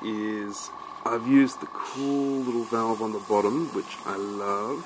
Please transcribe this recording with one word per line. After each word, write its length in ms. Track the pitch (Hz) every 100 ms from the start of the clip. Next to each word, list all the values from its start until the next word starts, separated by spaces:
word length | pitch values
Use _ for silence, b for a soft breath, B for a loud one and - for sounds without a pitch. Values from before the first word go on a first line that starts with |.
is 680 | 110 107 107 107 101 101 - - - - 110
I've 220 | 117 117
used 320 | 139 131 -
the 80 | -
cool 720 | - - 135 139 143 139 135
little 240 | 127 117
valve 400 | 110 117 113 107
on 80 | 110
the 80 | 107
bottom, 480 | 95 104 101 135 165
which 320 | 95 - -
I 120 | - 98
love 680 | 101 101 101 101 107 143